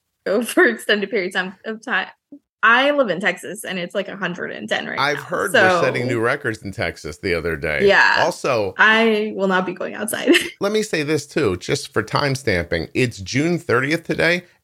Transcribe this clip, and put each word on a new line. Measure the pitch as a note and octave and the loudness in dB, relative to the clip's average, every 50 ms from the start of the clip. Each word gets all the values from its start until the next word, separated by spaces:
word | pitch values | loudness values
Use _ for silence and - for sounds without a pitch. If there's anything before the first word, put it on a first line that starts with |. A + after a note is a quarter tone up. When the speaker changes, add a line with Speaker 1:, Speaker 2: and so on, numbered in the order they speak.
| _ _ _ _ _ | _ _ _ _ _
Speaker 1:
go | - F#3+ A#3 | 0 0 0
<laughs> | A#3 | 0
for | - - E4 F4+ | 2 4 4 4
extended | A#3+ A3 - - - G#3+ G#3 G3 - | 4 4 0 0 0 0 0 0 -2
periods | B3 G3+ F3+ F#3+ - | -2 -2 -2 -2 -2
of, | F#3+ F3+ F#3+ G3+ - - | -4 -4 -4 -8 -12 -12
of | A3+ A3 A3 - | -12 -10 -10 -6
time. | C4 G3+ F#3+ - - - _ _ _ C#4+ C#4+ _ _ _ _ - | -4 -4 -4 -4 -6 -10 _ _ _ -20 -20 _ _ _ _ 4
I | A3 A#3 B3+ C4+ C#4+ | 4 6 6 4 4
live | D4 C#4+ C4 G3+ | 4 2 2 0
in | E3 F3+ | 0 0
Texas, | G#3 F#3 F3+ - - D3 F3+ A3 - | -2 -2 -2 -2 -6 -12 -12 -10 -8
and | - F#3 F#3 | -8 -6 -6
it's, | F3 F3 - | -6 -4 -4
like, | G3+ F#3+ | -4 -4
a | F#3+ - | -4 -6
hundred | G3 F3+ E3+ F3 - - - | -6 -6 -6 -6 -6 -8 -8
and | - - - - | -8 -10 -6 -4
ten | - - - | -4 -4 -4
right | - C#2 - | -4 -4 -2
Speaker 2:
I've | C3+ D3 C#3+ | 0 0 -2
Speaker 1:
now, | - - | -2 -4
Speaker 2:
heard | - F3+ D#3+ G3 G3+ | -6 -4 -2 0 2
they're | F3 A#3 F#3+ F#3 | 4 6 6 6
Speaker 1:
so | F3+ E3+ | 6 4
Speaker 2:
setting | D3+ B2+ B2+ B2+ A#2+ | 2 0 0 0 -2
new | B2 A#2+ A2+ | 0 0 0
records | A2+ A#2+ C#3 C#3+ - A#2+ A2 - | 2 0 0 0 -2 -4 -6 -6
in | - G2+ | -8 -8
Texas | F#2 - F#2+ E2 - - - D2+ D2 | -6 -4 -4 -4 -4 -6 -10 -12 -10
the | - - F#2+ E2+ | -4 -2 0 0
other | E2 D2+ E2+ D#2+ | 0 0 -2 -2
day. | C#2+ D2+ D#2+ D2+ - G3+ | -2 -2 -2 0 4 4
Speaker 1:
Yeah. | G3 F#3+ D#3+ A#2+ - - - | 6 6 6 6 4 4 2
Speaker 2:
Also, | C#3 E3+ E3+ - - D#3 B2+ A2 G2+ F#2+ - | 2 0 0 -2 -2 0 0 0 0 -2 0
Speaker 1:
I | - G3+ G#3+ A3 A3 A3+ A3+ G#3+ G#3 G#3+ G#3+ G#3 | 2 4 4 6 4 4 2 2 0 -2 -4 -2
will | F#3+ G3 | -2 0
not | F#3+ F#3 F#3+ F#3+ | 2 2 0 0
be | F#3 F#3 | -2 -4
going | - - E3 - | -6 -8 -8 -8
outside. | - G#3+ A3+ - - - - - - - | -8 -6 -6 -6 -2 0 2 2 2 0
<laughs> | E3+ - - | -4 -4 -4
Speaker 2:
let | G3 G3+ | -2 -2
me | G#3+ G#3+ G#3 | 0 -2 -2
say | - F#3 D#3+ | -2 -2 -2
this, | D3 C#3+ D#3 C#3+ - | 0 0 -2 -2 -2
too, | - - F3+ C#3 G2+ F2+ | -4 -2 0 0 0 0
just | F2 - - C#3+ - - - | -2 -2 -4 -4 -4 -4 -4
for | - A#2+ G#2 | -4 -4 -2
time | - - - D3 C#3 C3+ | 0 -2 0 0 0 -2
stamping. | C3 - A2+ F#2+ F2 E2 - F2 E2 D#2 - - | -2 0 0 0 0 0 -2 -4 -4 -4 -4 -2
It's | - B2+ A#2 - - | 0 0 0 -2 -6
June | F#2+ - - C3 D3+ E3+ F3 | -10 -4 -2 0 0 0 0
thirtieth | D#3+ - - A2+ B2 C3 C#3+ E3 E3 - | -2 0 0 0 2 2 0 -2 -2 -2
today, | - E3 D#3+ D#3 E3 F3 F3+ F3+ - _ _ | -2 -2 0 2 2 0 0 -4 -10 _ _